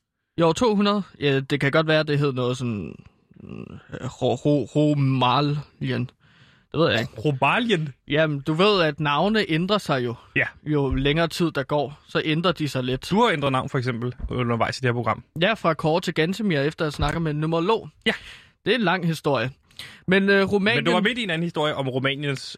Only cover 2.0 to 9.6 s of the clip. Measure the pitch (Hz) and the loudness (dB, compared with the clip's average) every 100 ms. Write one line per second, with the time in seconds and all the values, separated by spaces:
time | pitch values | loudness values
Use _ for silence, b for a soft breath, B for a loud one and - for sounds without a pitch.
2 | 151 143 147 127 123 127 123 104 78 - | 2 0 0 0 -2 -2 -4 -4 -8 -12
3 | - _ _ - - - - - - - | -20 _ _ -20 -16 -14 -14 -16 -16 -12
4 | 127 - 127 120 147 147 107 151 151 147 | -10 -4 -2 0 2 2 0 0 2 4
5 | 135 131 123 127 147 147 - - 135 120 | 2 2 2 2 2 -2 -6 -8 -4 -4
6 | 127 _ b b b b b 139 160 110 | -4 _ b b b b b 0 2 2
7 | 123 - 151 135 139 185 240 185 156 - | -2 -4 -2 0 2 2 2 0 -2 -8
8 | - 147 160 143 139 156 202 202 160 147 | -4 0 2 0 -2 2 4 4 2 0
9 | 151 147 190 220 202 156 | 0 2 2 2 0 0